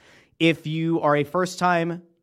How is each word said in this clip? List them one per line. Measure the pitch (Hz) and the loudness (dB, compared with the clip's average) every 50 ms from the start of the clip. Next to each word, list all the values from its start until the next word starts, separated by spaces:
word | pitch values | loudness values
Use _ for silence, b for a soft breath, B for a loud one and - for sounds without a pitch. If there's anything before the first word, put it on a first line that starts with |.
| b b b b b b b - | b b b b b b b 0
If | 165 165 160 160 - | 2 2 2 2 -2
you | 151 156 160 165 165 165 160 - | -6 -4 -2 -2 0 0 0 2
are | 151 147 | 2 2
a | 147 147 | 2 0
first-time | 143 - 180 180 175 180 - 180 180 180 170 165 170 170 175 - _ _ _ | 0 -2 -2 -2 -4 -2 -2 0 2 2 2 0 -2 -4 -8 -12 _ _ _